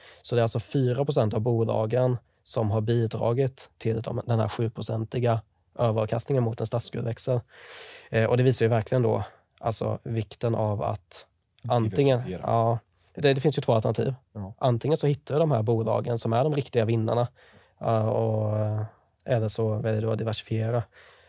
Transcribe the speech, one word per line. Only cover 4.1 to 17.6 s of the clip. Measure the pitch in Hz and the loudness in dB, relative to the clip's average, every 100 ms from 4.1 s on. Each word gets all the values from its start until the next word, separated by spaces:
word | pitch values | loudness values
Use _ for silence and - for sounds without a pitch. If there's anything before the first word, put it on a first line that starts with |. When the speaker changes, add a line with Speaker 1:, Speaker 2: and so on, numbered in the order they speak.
| 120 - | -6 0
Speaker 1:
den | 113 | 0
här | 110 | 0
sjuprocentiga | - 113 - 110 110 110 127 120 110 - _ _ - | -2 -4 -4 -6 -6 -4 0 0 0 -4 _ _ -2
överavkastningen | 117 110 110 117 - 135 | 0 2 0 -2 0 0
mot | 117 113 | 0 -2
en | 113 | -4
statsskuldväxel. | 117 - - 117 113 - 123 - - - - - - - | -4 -6 -6 -6 -6 -2 -4 -4 -18 -20 -20 -20 -20 -4
Eh, | 113 | 0
och | 113 123 | 2 4
det | |
visar | 131 120 113 | 4 4 2
ju | |
verkligen | 117 - 131 | 2 2 2
då, | 113 110 104 - _ - | 2 0 -4 -12 _ -8
alltså, | 117 107 110 107 | -4 -2 -4 -4
vikten | 131 113 104 - 117 | -4 -4 -4 -4 -2
av | 113 107 101 | 0 0 0
att | 110 110 - - - _ _ _ 113 | -2 -4 -10 -20 -20 _ _ _ 0
antingen, | 120 110 92 139 123 | 2 2 2 4 4
Speaker 2:
Diversifiera. | 123 87 - | 0 -6 0
Speaker 1:
ja, | 113 113 117 - _ _ | 2 2 0 -6 _ _
det, | - 143 | 0 2
det | 135 | 4
finns | 160 139 | 2 0
ju | |
två | 135 | 2
alternativ. | 113 117 113 123 127 _ | 2 2 0 -2 -4 _
Speaker 2:
Ja. | 107 98 - | -12 -10 -2
Speaker 1:
Antingen | 131 117 135 156 | 0 0 0 0
så | 147 | 0
hittar | 139 - | -2 -2
vi | 143 | 0
de | 160 | 2
här | 120 | 2
bolagen | 110 113 113 113 117 117 | 2 0 0 0 -2 -2
som | 113 | 0
är | 113 | 0
de | 151 | 0
riktiga | 143 - 120 | 0 0 0
vinnarna, | 110 113 110 117 120 _ - - | 2 2 2 0 -2 _ -20 -20